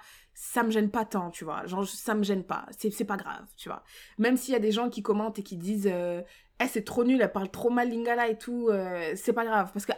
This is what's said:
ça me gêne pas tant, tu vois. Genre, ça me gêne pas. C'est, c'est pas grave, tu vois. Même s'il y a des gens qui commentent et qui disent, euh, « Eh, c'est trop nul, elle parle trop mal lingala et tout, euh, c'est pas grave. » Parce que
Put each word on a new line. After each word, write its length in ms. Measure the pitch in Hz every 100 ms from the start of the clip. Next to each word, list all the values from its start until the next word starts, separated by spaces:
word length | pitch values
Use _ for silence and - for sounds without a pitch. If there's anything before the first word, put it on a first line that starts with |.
| - - _
ça 300 | - - 247
me 80 | 226
gêne 200 | 220 208
pas 140 | 233
tant, 260 | 214 202 175
tu 140 | -
vois. 220 | 160 - 175
Genre, 180 | 185 190
ça 260 | - -
me 80 | 214
gêne 220 | 202 196
pas. 220 | 175 - - -
C'est, 120 | 214
c'est 120 | 202
pas 120 | 208 196
grave, 300 | - - - -
tu 120 | -
vois. 140 | - - - - -
Même 180 | 226 254
s'il 160 | -
y 40 | 240
a 40 |
des 100 | 214
gens 180 | 214 247
qui 140 | 247
commentent 380 | 202 208 220 214
et 20 |
qui 140 | 196 175
disent, 340 | 175 214 196
euh, « 300 | 175 175 175 175 - _ -
Eh, 60 | 247
c'est 160 | 226
trop 180 | 202 -
nul, 180 | 240 262
elle 120 | 208
parle 180 | 202 190
trop 180 | - 240
mal 220 | 247 247
lingala 380 | 226 233 240 233
et 100 | 220
tout, 300 | - 240 233
euh, 420 | 202 185 180 160 190
c'est 160 | -
pas 120 | 233
grave. » 260 | 226 214 185
Parce 120 | 202
que 60 | -